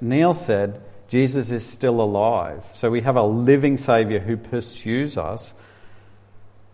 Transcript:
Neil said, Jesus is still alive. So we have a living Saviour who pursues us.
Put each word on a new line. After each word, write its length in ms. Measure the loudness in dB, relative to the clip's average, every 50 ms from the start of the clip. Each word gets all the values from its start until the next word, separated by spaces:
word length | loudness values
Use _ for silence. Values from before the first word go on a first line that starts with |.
Neil 340 | -4 -2 2 2 4 2 2
said, 480 | 0 0 0 0 0 0 -2 -4 -10 -16 -20 -20 -20 -10 -2
Jesus 420 | 0 2 2 2 0 -2 -4 -4
is 140 | -6 -6 -8
still 360 | -8 -10 -2 0 0 2 2
alive. 680 | 2 0 2 2 2 2 2 0 -2 -4 -8 -12 -16 -16 -10
So 160 | -2 -2 0
we 120 | 0 0
have 140 | 0 2 4
a 60 | 4
living 540 | 4 4 2 2 6 6 6 6 6 2 0 0
Saviour 420 | 2 2 4 4 4 2 0 -2
who 160 | -2 -2 -6
pursues 800 | -6 -6 -6 -6 -6 -6 -8 -12 -10 -6 -4 -2 -2 -2 -4 -4
us. 380 | -6 -6 -6 -8 -10 -12 -16 -20 -20 -20 -20 -20 -20 -20 -20 -20 -20 -20 -20 -20 -20 _ _ -20 -20 -20 -20 -20 -20 -20 -14